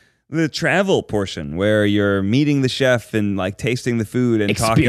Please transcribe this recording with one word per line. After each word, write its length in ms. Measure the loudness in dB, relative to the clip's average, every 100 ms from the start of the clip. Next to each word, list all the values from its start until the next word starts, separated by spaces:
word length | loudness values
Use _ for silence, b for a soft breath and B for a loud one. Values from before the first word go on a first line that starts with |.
| b b _
the 200 | -4 -4
travel 520 | -2 -2 0 2 0
portion 520 | 0 -4 -4 -8 -8 -2
where 300 | 2 4 2
you're 360 | 2 2 0
meeting 400 | 0 2 2 0
the 60 | 0
chef 460 | 0 2 0 -2
and, 240 | -2 -2 -2
like, 200 | -4 -4
tasting 400 | -4 -4 -2 -2
the 60 |
food 380 | -2 -2 0 2
and 160 | 0 0
talking 80 | 2
about 100 |
the 60 | 2